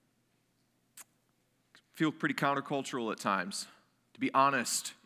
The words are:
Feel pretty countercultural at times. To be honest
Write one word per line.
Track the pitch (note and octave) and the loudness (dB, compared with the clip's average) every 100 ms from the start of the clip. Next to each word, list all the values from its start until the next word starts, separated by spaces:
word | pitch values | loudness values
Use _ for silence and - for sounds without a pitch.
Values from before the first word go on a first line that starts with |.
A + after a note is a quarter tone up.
| _ _ _ _ _ _ _ _ _ - - _ _ _ _ _ _ - _ | _ _ _ _ _ _ _ _ _ -20 -20 _ _ _ _ _ _ -20 _
Feel | - D#3 | 0 0
pretty | - D#3 | 2 -2
countercultural | C3 C#3+ C#3 C#3 C#3+ C3 C3 A2 | 2 2 2 0 -4 -2 -4 -2
at | - | -2
times. | A2 F#2+ F#2 - - - _ _ _ | 0 0 0 -6 -10 -16 _ _ _
To | - | -6
be | B2+ | 0
honest | C3+ C#3 C3+ A#2 - - - | 4 4 4 0 -2 -4 -10